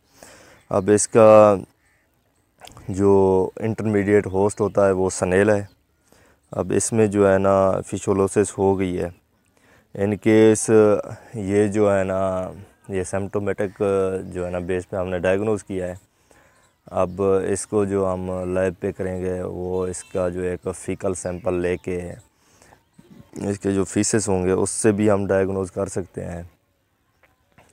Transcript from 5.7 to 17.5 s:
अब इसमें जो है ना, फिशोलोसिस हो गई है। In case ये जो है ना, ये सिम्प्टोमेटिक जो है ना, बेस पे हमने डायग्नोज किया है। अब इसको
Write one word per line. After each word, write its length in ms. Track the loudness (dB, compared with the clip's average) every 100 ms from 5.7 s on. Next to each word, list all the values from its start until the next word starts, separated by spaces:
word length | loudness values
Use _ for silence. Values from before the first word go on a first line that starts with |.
| _ _ _ _ _ _ _ _
अब 180 | -8 -2
इसमें 380 | -2 0 0 2
जो 180 | 4 4
है 100 | 4
ना, 440 | 4 2 2 0
फिशोलोसिस 720 | -4 -8 -2 0 0 0 -2
हो 240 | 0 0 0
गई 200 | -2 -4
है। 160 | -8 -10 _ _ _ _ _ _ _ -6
In 220 | -4 -2
case 520 | 2 6 6 4 2 4 4 2 -2 -14 -16 -10
ये 320 | -2 0 0
जो 220 | 2 2
है 140 | 2
ना, 480 | 0 -2 -2 -4 -8 -12 -20 _ -10
ये 120 | -8
सिम्प्टोमेटिक 720 | -6 -6 -6 -6 -6 -4 -6 -4 -2 0 -2 -4 -8
जो 120 | -8 -6
है 60 |
ना, 80 | -6
बेस 260 | -4 -6 -4
पे 120 | -6
हमने 220 | -6 -2
डायग्नोज 420 | 0 0 -2 -4
किया 240 | -6 -8 -8
है। 200 | -10 _ _ _ _ _ _ _ _ -10
अब 500 | -4 -4 -2 0 0
इसको 360 | 0